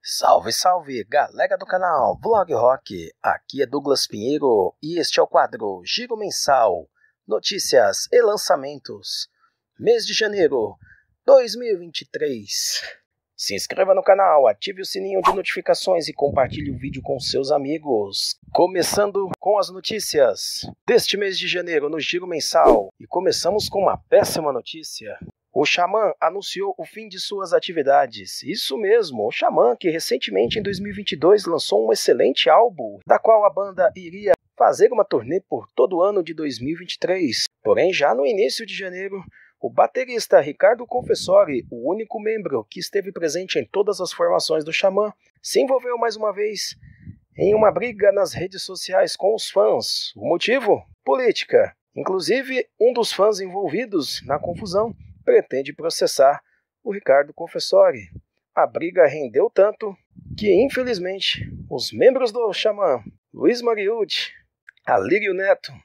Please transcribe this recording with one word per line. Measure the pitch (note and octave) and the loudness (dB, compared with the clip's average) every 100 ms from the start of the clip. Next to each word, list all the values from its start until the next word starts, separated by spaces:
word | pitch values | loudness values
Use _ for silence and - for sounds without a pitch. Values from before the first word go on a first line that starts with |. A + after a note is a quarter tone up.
| - | -8
Salve, | - - - - | -2 0 0 -2
salve, | - F#3 F3+ C#3+ B2 | -2 0 -2 -4 -10
galera | F#2+ D3 B2 - F#3 F#3 | -2 -2 -2 -4 -4 -4
do | |
canal | F#3+ F#3 F#3 D3+ G#2+ F2 | -4 -2 0 2 0 0
Vlog | - A3+ F3 | 0 0 2
Rock. | A#2+ B2 C3+ - F#2 E2 _ | 2 2 2 -4 -12 -12 _
Aqui | - - - C3 | -4 -4 -6 -4
é | |
Douglas | B2 C#3+ C#3+ C3+ | -2 -2 0 -2
Pinheiro | - G#2+ A#2 D3 C3+ A2 F2 _ | -2 -6 -4 0 2 2 2 _
e | D3+ E3+ | -8 -4
este | - - | -2 0
é | |
o | D#3 | 2
quadro | E3+ C3 A#2 G#2 F#2 | 2 0 -4 -8 -8
Giro | F2 - B3 | -6 -6 -6
Mensal, | A3 G3+ - - C3+ A2 F2 - _ _ _ - | -8 -6 -4 0 2 2 0 -8 _ _ _ -6
notícias | G#3+ - G3 - C3+ G2+ F#2+ - | -4 -4 -6 2 4 4 0 2
e | A#3+ | 2
lançamentos. | A3+ G#3 - E3 C3+ C#3+ - G#2+ - - - _ _ _ _ _ | 4 0 0 -2 -2 -12 -16 -16 -10 -10 -10 _ _ _ _ _
Mês | D3+ A#3 | 2 2
de | G#3 | 0
janeiro, | G#3 G#3+ G3+ D#3 C3+ G#2 - - _ _ _ | -2 -2 2 2 2 -2 -6 -20 _ _ _
dois | - C#4 A#4+ A3 | 6 6 6 -6
mil | A#3+ | -4
e | F#3 | -4
vinte | E3+ - | -6 -12
e | |
três. | D3+ C#3 D3+ A#2+ G2+ - - - - - _ _ _ | -10 -6 -6 -6 -8 -6 -4 -6 -10 -18 _ _ _
Se | - - | -10 -8
inscreva | G2+ - - F#3+ | -6 -6 -2 2
no | F#3+ | 4
canal, | - G3 F#3+ D3+ | 6 6 6 6
ative | A#2+ - G3 F#3+ | 4 2 -8 -10
o | |
sininho | F#3+ F#3+ F#3+ F#3+ | -10 -8 -4 0
de | F3+ | 0
notificações | F#3+ F3+ G3 - E3 - F3 D3+ | 0 -6 -6 -2 -2 0 -2 -2
e | |
compartilhe | - C#3+ C#3 B2 B2+ C#3+ | -2 0 0 -2 -4 -8
o | B2+ | -8
vídeo | C3+ C3 | -10 -10
com | - C3+ | -8 -6
seus | - B2+ C3+ | -4 -4 0
amigos. | D3 C3+ D#3 D3+ A2+ G2+ G2 - - - | -2 -2 -6 -2 -2 -2 -6 -8 -10 -4
Começando | - F3 F#3 D3+ G3 G#3 G3 F#3+ F3+ | 0 2 2 -2 0 0 -2 -4 -4
com | F3+ G#3 | 0 0
as | F3 | -2
notícias | F#3 - A3 - D3+ B2 F#2+ - - - - | -8 -8 -8 -4 2 2 0 -8 -10 -12 -10
deste | - A#3 - G3 | 2 2 2 -4
mês | G3+ | -4
de | F3+ F#3 | -4 -6
janeiro | F3 F3 D#3 D3 | -6 -2 -2 -2
no | D#3+ | -4
Giro | - F3 F#3 | -4 -6 -6
Mensal. | D#3+ - E3 D3 A#2+ G2 _ | -6 0 4 6 6 0 _
E | - | -8
começamos | - F#3 - E3+ C#3 - | -2 -2 0 -2 -2 -4
com | G3+ | 0
uma | E3+ F2+ _ | 0 -2 _
péssima | F#3 F#3 F3 D3+ | 2 2 -2 -4
notícia. | B2+ - D#3+ D3+ - G#2+ G2+ E3+ _ _ - | -6 -8 -16 -16 -16 -14 -16 -18 _ _ -2
O | |
Xamã | D3 - F3 G#3 G3+ C#3+ | 0 2 2 2 0 0
anunciou | D#3+ G3 F#3 F3+ G3 F#3+ | -2 -2 -10 -6 -6 -8
o | |
fim | D#3+ G#3+ A3 | -14 -16 -16
de | F#3 | -12
suas | - G3+ F#3 | -10 -8 0
atividades. | E3+ - E3 C3+ C#3+ C3+ A2 F#2 - | 0 0 -2 2 4 2 -6 -14 -12
Isso | B2+ G#3+ - C4 | -8 -8 -6 -4
mesmo, | G3 A#3 F3+ A#2+ | 2 2 2 -4
o | G#2+ | -4
Xamã, | - E4+ F#3 A3 | 0 0 4 2
que | A#3 F3+ | 2 -2
recentemente, | D#3+ - C4 - G3+ A#3 A3+ | -2 -4 -4 -2 0 0 -2
em | |
dois | G3+ F#3+ | -6 -6
mil | G3+ | -8
e | |
vinte | G3 G3+ | -8 -8
e | |
dois, | D#3 D#3+ G#3 | 2 4 4
lançou | F3 D#3 - G#3 A3 | 2 -4 0 0 2
um | |
excelente | G#3 - B2 G#3+ C#4 E3 | 0 2 4 4 2 6
álbum, | D#3+ A#3 F#3+ G#2+ G2+ - | 6 6 0 -10 -12 2
da | G#3 | 4
qual | - A3 | 6 6
a | G3+ | 4
banda | F#3+ G3+ F3+ E3+ | 2 -6 0 0
iria | F#3 E3+ F#3+ G3+ F3 _ - | 0 -16 -6 0 0 _ 2
fazer | - C3 G#3 | 2 4 2
uma | A3+ | 2
turnê | G3 C#3+ A2+ F3+ | 0 -2 -2 -6
por | _ B2+ G#2 | _ -10 -6
todo | - - | 0 0
o | F3 | 2
ano | F#3+ G#3 | 2 0
de | E3 | -4
dois | D#3+ D3+ A#2 | -6 -8 -6
mil | C3 | -8
e | E3 | -8
vinte | F3+ | -10
e | - | -8
três. | E3 F#3 D3 G#2+ - _ | -4 0 0 -2 -6 _
Porém, | A2 G2+ E3+ | 0 2 2
já | F3+ C#3+ | 2 2
no | A#3 | 2
início | C#4 G3+ B3 - | 0 2 0 -2
de | G#3+ | -10
janeiro, | F#3 F#3+ F3+ F#3+ G3 - _ _ _ | -10 -10 -10 -10 -10 -14 _ _ _
o | - | -4
baterista | - - B3 B3+ A#3 - F#3 | 2 2 0 -4 -6 4 4
Ricardo | - - F#3+ A#3 | 4 2 2 2
Confessori, | A#3+ B3 - G3+ - G3 F3+ C3 - | -4 -8 -2 -4 4 4 4 -2 -6
o | A#2+ C3 | -6 -4
único | G#3 A3 A3 | -4 -6 -8
membro | G#3+ A3 E3+ C3 G#2+ | -6 -6 -4 -6 -6
que | F3+ | -14
esteve | E3+ G3+ F#3+ | -6 -6 -6
presente | F3+ E3 D#3+ F#3 D#3+ | -6 -4 -4 -4 -4
em | |
todas | A#2+ F#3+ G#3 F#3 | -2 -2 -2 -2
as | F3 | -6
formações | - E3+ F3 D#3 D#3+ | -2 2 2 0 -2
do | D3+ | -2
Xamã, | D#3+ G3 F#3+ G#3+ - _ _ | 0 2 2 -2 -6 _ _
se | - G3+ | -2 0
envolveu | C4 C4 B3 A#3+ | 2 0 -2 -2
mais | A#3 G#3+ | -2 -2
uma | G#3+ | -4
vez | F#3+ G#3 G3+ - - - - - - _ - | -4 -6 -4 -10 -12 -20 -20 -20 -20 _ 0
em | E3+ | 2
uma | G#3+ G#3 | 4 4
briga | F3 A#3+ G#3 G3+ | 2 -6 2 2
nas | G3+ F3+ | 2 -2
redes | - F#3 F#3 | -4 -8 -10
sociais | - F#3 - F#3 F#3 | -14 -12 -2 0 0
com | - F#3+ | 0 -2
os | A3 - | -2 -2
fãs. | F#3+ G#3+ C#3+ G#2+ - - - | 2 2 2 -2 -6 -8 -8
O | B2 | -4
motivo? | E3+ G3 C4+ A3 C3 - _ | -2 0 2 4 4 2 _
Política. | - C4+ A#3+ - - A#2 F#2+ _ _ | -2 2 2 0 4 4 4 _ _
Inclusive, | - D#3 F#3+ D#3 C4 C4 C4 - _ | -12 -6 -4 0 0 0 -6 -6 _
um | A3+ | 2
dos | B3 G#3 | 2 -2
fãs | - G#3 G3 | 2 2 2
envolvidos | F#3+ F#3 F3+ F3 A#3+ F#3+ B2+ - | -6 -6 -4 -4 -2 -4 -4 -10
na | A#2 D3 | -6 -4
confusão | F3 E3+ G#3 F#3+ A3+ - - - | -4 -8 -4 -2 -4 -8 -20 -4
pretende | - - - - C#3 | 2 2 2 -6 -6
processar | D3+ D#3+ - F3 - C3+ C#3+ _ _ _ _ | -8 -8 -2 -2 4 4 4 _ _ _ _
o | A#3 | -8
Ricardo | G3+ - C#3 D3 | -6 2 2 2
Confessori. | - E3 E3+ - F#3+ F#3+ B2+ F2+ - _ _ _ | -10 -12 -8 2 4 4 2 -12 -20 _ _ _
A | - C#3 | 0 0
briga | A2+ E3 F3+ D3+ | -2 -2 4 4
rendeu | D3+ C3 A#2+ A3+ | 2 -2 0 2
tanto | - G3+ G#3 G#3+ F#3+ _ - - - | 4 2 2 -12 -12 _ -20 -18 -4
que, | G#3 F#3 | 2 4
infelizmente, | C4+ B3+ B3+ G3+ F3+ G3 - - - - - | 2 0 -4 -4 -6 -6 -6 -6 -10 -12 -10
os | C#3 A2+ | -8 -8
membros | G#2+ G#3 C4 B3 | 4 4 6 0
do | A3+ A3+ | 0 -2
Xamã, | - G#3+ G3+ F#3 B2 G#2 _ _ | 0 -2 0 0 0 -4 _ _
Luiz | - C#3+ A#3+ | 0 2 2
Mariucci, | A#3+ G#3+ G3 A#3 F#3 - - - _ _ - _ | 0 0 -2 -2 -2 -4 -8 -14 _ _ -20 _
Alírio | - A#2+ G2 G3+ G#3 | 0 0 2 0 0
Neto | F#3 G3 F3+ - C3+ | -2 0 0 -2 -20